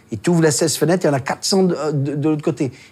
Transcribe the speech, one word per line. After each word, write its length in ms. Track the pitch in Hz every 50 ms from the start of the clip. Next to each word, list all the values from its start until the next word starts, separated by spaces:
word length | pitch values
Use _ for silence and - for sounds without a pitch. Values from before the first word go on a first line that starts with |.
| _ -
Et 60 | 117
t'ouvres 240 | 104 - 170 175 165
la 100 | 160 156
seize 240 | 143 - 170 156 -
fenêtres, 260 | - 156 151 180 180 -
il 20 |
y 40 | 160
en 20 | 139
a 60 | 135
quatre 240 | 131 - - - -
cents 200 | - 208 190 190
de, 120 | 180 170 127 147 156
de, 240 | 151 143 135 147 143
de 140 | 151 139 156
l'autre 120 | 156 147 143
côté. 280 | 170 151 - 151 127 - - - -